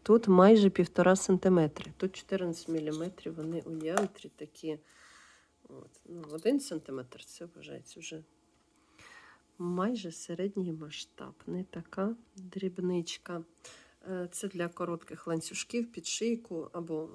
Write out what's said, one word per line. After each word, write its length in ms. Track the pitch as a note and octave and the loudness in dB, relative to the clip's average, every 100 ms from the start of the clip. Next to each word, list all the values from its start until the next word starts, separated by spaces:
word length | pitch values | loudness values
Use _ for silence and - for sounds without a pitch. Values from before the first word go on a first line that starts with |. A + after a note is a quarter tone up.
тут 260 | - A3+ G#3+ | 4 6 8
майже 420 | F#3 G3 A3 G3 | 10 12 10 8
півтора 460 | F#3 E3+ - F3+ F#3+ | 4 0 4 6 6
сантиметри. 760 | - F3+ F#3+ F3+ D3+ - - - | 4 4 6 4 4 0 -16 -6
Тут 200 | F#3+ - | -6 -6
чотирнадцять 520 | - F#3+ F3+ E3 - | -6 -6 -4 -8 -4
міліметрів, 640 | D#3+ D3+ D#3 F3 - - | -4 -4 -6 -8 -8 -12
вони 280 | E3 D#3+ E3+ - | -8 -6 -6 -8
у 40 | |
діаметрі 600 | D#3+ D#3 G3 G3 - - - | -8 -4 -2 -2 -8 -20 -18
такі. 420 | D3 - D#3+ D3+ _ - - - - _ _ _ - | -18 -12 -8 -8 _ -20 -20 -20 -20 _ _ _ -20
От. 320 | C3+ - _ - | -20 -20 _ -18
Ну, 180 | E3+ D3+ | -16 -12
один 300 | D#3 A3 C#4 | -2 2 2
сантиметр 640 | - D#3+ D3 C3 B2+ - | 0 -8 -8 -10 -10 -16
це 200 | - - | -20 -18
вважається 560 | E3+ D3 D3 C3+ - - | -18 -18 -16 -16 -18 -18
вже 220 | D#3+ D#3+ D#3 _ _ _ _ _ _ _ - - - - _ - | -14 -14 -16 _ _ _ _ _ _ _ -20 -20 -20 -20 _ -10
майже 540 | F3 F3 G3+ A#3+ F3+ | -6 -2 -2 -2 -8
середній 600 | D#3+ - E3+ G3 G3 F3+ | -12 -10 -6 -6 -4 -6
масштаб, 640 | D#3+ D3+ - - - C3 - - | -6 -10 -14 -16 -16 -18 -16 -10
не 180 | F3+ | -8
така 520 | F#3+ E3 E3 - G3+ A#3 _ G3 | -8 -12 -12 -6 -6 -6 _ -20
дрібничка. 1080 | F#3 F#3+ F#3+ F3+ F3+ F3+ E3 - - E3+ E3 _ - - _ _ - | -14 -8 -8 -4 -2 -2 -4 -12 -10 -12 -12 _ -20 -20 _ _ -10
Е, 180 | F#3 F3+ | -8 -8
це 160 | - G3 | -8 -8
для 200 | F3+ E3+ | -4 -6
коротких 580 | - F3 E3+ - F3+ - | -4 -6 -6 -10 -14 -6
ланцюжків 680 | D#3+ - - - A#3+ A#3 | -4 -4 -10 -6 -4 -4
під 140 | - - | -8 -8
шийку 640 | - A3+ A#3 - E3 C#3+ | -4 -2 -4 -6 -10 -8
або 340 | F3 E3 D#3 D#3+ | -10 -6 -6 -6